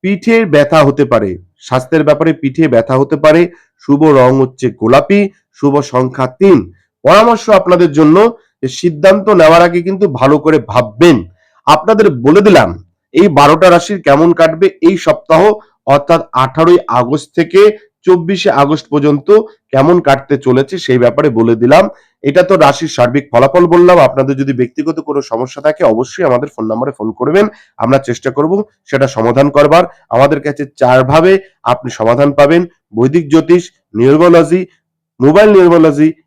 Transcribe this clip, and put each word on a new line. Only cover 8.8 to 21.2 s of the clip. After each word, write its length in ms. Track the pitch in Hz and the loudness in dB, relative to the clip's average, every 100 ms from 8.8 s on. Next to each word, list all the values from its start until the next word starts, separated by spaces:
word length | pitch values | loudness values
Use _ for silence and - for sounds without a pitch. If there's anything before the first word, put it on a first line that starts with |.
| 175 151 190 208 208 | -6 2 2 2 0
নেওয়ার 320 | 185 160 170 | 2 4 4
আগে 200 | 175 175 | 2 -2
কিন্তু 240 | 175 190 196 | -6 -4 -4
ভালো 280 | 127 135 147 | -2 0 0
করে 200 | 151 156 117 | 0 -2 -2
ভাববেন। 500 | 123 113 107 170 123 87 _ _ _ - | -6 -6 0 2 2 -4 _ _ _ -2
আপনাদের 420 | 156 175 214 202 | 0 0 0 0
বলে 320 | 127 127 180 | 0 0 2
দিলাম 280 | 202 165 98 85 _ _ _ | 4 4 2 -6 _ _ _
এই 160 | 151 196 | 0 0
বারোটা 420 | 143 143 156 185 | 2 2 2 2
রাশির 320 | 175 - 196 | 2 -2 -6
কেমন 320 | 147 139 170 | 0 2 2
কাটবে 340 | 170 160 160 190 - | 2 0 0 -4 0
এই 160 | 165 170 | -2 0
সপ্তাহ, 560 | 165 - - 160 208 214 _ _ - | -4 -4 0 2 2 -2 _ _ -2
অর্থাৎ 360 | 143 143 165 - | -2 0 -2 -2
আঠারোই 460 | 127 131 151 165 175 - | -4 -4 0 2 2 0
আগস্ট 480 | 120 120 143 - - | -4 -2 -6 -6 -6
থেকে 420 | 170 185 208 208 _ _ | -2 2 2 0 _ _
চব্বিশে 480 | - 180 165 190 196 | 0 0 -2 -4 -2
আগস্ট 380 | - 143 156 - | 0 -2 -4 -4
পর্যন্ত 420 | 147 151 147 135 214 214 _ _ | -4 -2 -2 0 0 0 _ _
কেমন 300 | 131 143 175 | -2 0 0
কাটতে 360 | 147 135 - 139 | 0 -2 -2 -4
চলেছে 400 | 131 131 139 185 | -2 -2 -2 -8
সেই 200 | - 123 | -4 0
ব্যাপারে 320 | 120 120 | 0 0